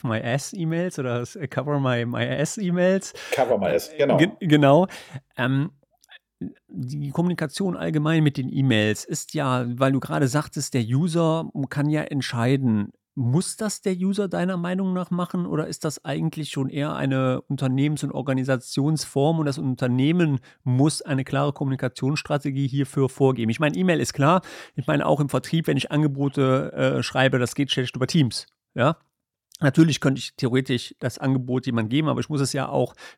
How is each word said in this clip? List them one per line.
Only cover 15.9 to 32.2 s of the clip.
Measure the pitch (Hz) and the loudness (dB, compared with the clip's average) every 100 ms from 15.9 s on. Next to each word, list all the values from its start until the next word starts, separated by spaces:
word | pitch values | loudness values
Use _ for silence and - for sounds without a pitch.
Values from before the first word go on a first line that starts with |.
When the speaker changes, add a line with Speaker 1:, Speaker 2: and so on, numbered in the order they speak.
| - 156 | -6 -6
Speaker 1:
eigentlich | 151 160 156 147 | -4 -4 -4 -6
schon | 143 135 | -4 -4
eher | 147 147 143 | -2 -4 -2
eine | 139 135 131 131 | 0 2 2 -2
Unternehmens- | - 139 135 131 147 151 | -4 -4 0 2 0 0
und | 139 | -4
Organisationsform | 139 131 131 131 127 - - 143 156 - 139 143 160 | -4 -2 -2 0 -2 -2 -2 0 0 -2 0 2 2
und | 147 | -2
das | 139 | -2
Unternehmen | 135 127 127 123 143 175 160 135 - _ | -4 -2 0 2 2 4 2 0 -4 _
muss | 131 127 151 - | 0 4 4 2
eine | - 135 | -4 -4
klare | 131 139 143 | -2 0 -2
Kommunikationsstrategie | - 139 131 131 - 131 151 - 147 143 135 139 | -2 -4 -2 -4 -2 -2 -2 -2 -2 -2 -2 -2
hierfür | 135 135 - 131 | -2 -2 0 0
vorgeben? | - 135 127 113 | 4 2 4 0
Ich | 117 | 2
meine, | 151 180 | 0 2
E-Mail | 185 156 | 2 2
ist | 123 | 0
klar. | - 139 185 - - - - | 2 4 4 0 -16 -10 -6
Ich | 139 | 0
meine, | 147 151 | 0 2
auch | 147 | 2
im | 143 | 2
Vertrieb, | 135 - 165 160 | -2 0 0 2
wenn | 139 | 0
ich | - | 0
Angebote, | 151 151 139 139 143 131 131 147 | 0 0 0 -2 2 2 2 0
äh, | - 131 135 | -2 0 0
schreibe, | 120 135 131 127 | -2 2 2 2
das | 123 - | -2 -2
geht | 139 | -2
schlecht | - 123 120 | -2 -4 -4
über | 127 | 0
Teams, | 165 123 - - _ _ - | 2 2 -2 -12 _ _ 0
ja? | 131 165 _ _ _ _ _ - | 0 0 _ _ _ _ _ -2
Natürlich | 147 160 160 135 | 2 6 4 4
könnte | 139 131 | 0 0
ich | - - | -6 -4
theoretisch | 127 127 131 123 - - | 0 0 0 -4 -4 -8
das | 127 - | -8 -4
Angebot | 135 135 127 127 127 | -2 -2 0 -2 0
jemandem | 117 110 | -2 0
geben, | 135 156 | 0 0
aber | |
ich | 123 | -2